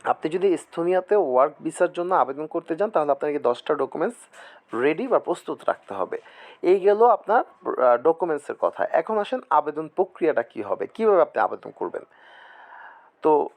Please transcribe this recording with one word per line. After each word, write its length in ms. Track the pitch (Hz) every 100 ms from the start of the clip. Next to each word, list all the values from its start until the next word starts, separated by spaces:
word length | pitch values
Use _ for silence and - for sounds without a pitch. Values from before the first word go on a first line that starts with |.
আপনি 260 | 127 - 156
যদি 240 | 175 196
এস্তোনিয়াতে 600 | 165 - - 175 185 180 208
ওয়ার্ক 380 | 151 127 151 143
ভিসার 320 | 160 - 175
জন্য 220 | 175 175 175
আবেদন 320 | 127 139 156
করতে 280 | 170 - 165
যান, 140 | 214
তাহলে 220 | 170 147
আপনাকে 280 | 139 151 147
দশটা 360 | 127 123 - 147
ডকুমেন্টস 420 | 131 147 196 - - - - - _
রেডি 340 | 113 139 160 254
বা 120 | 160
প্রস্তুত 400 | - 170 - 143 -
রাখতে 260 | - -
হবে। 280 | 98 87 - - - - -
এই 180 | 175 190
গেল 260 | 196 208 240
আপনার, 380 | 202 - 240 - _ 123
আহ, 320 | 120 123 120
ডকুমেন্টসের 580 | 160 165 175 147 - 110
কথা। 260 | 87 - -
এখন 340 | - 170 220
আসেন 200 | 202 254 -
আবেদন 380 | 151 147 147 160
প্রক্রিয়াটা 560 | - 175 - 160 123
কী 180 | 117 117
হবে, 260 | 101 95 101
কীভাবে 340 | - 220 185
আপনি 200 | 151 110
আবেদন 300 | 98 104 104
করবেন। 320 | - 90 - - _ - - - - - - - - _ _
তো 280 | 156 147 151